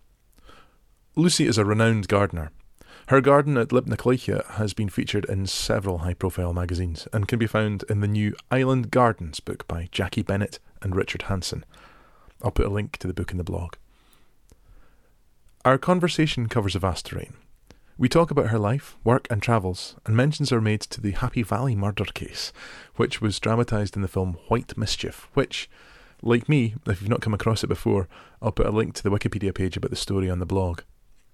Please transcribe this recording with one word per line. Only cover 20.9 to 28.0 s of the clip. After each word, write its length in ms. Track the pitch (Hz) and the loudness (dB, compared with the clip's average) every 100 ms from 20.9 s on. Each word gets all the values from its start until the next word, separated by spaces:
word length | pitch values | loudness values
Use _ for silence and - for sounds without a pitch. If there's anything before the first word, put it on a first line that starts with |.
| - | -6
the 120 | 107 | -4
Happy 300 | 90 123 127 | -2 -2 -2
Valley 340 | 107 107 135 104 | -2 0 0 0
murder 280 | 101 101 | 0 -2
case, 480 | 101 - - - - - - - - - | -6 -8 -10 -10 -12 -12 -18 -20 -8 -2
which 240 | 123 - | -2 0
was 180 | 110 - | -2 0
dramatised 580 | 107 113 120 107 101 101 | 0 2 2 0 -2 -2
in 60 | |
the 60 | 95 | -2
film 300 | 95 92 85 - | 0 -2 -2 0
White 280 | 117 123 - | 0 0 -4
Mischief, 520 | 101 - - - - | -4 -4 -6 -10 -4
which, 360 | 139 131 - - - - - - - | 0 0 -2 -12 -16 -20 -20 -20 -6
like 260 | 110 120 117 | 2 2 4
me, 260 | 151 113 110 - | 4 2 0 -4
if 140 | 92 | -2
you've 100 | 98 | 0
not 120 | - | -2
come 120 | 113 | 0
across 280 | 104 113 113 | 0 0 0
it 60 | 101 | 0
before, 400 | 101 117 101 | 0 2 2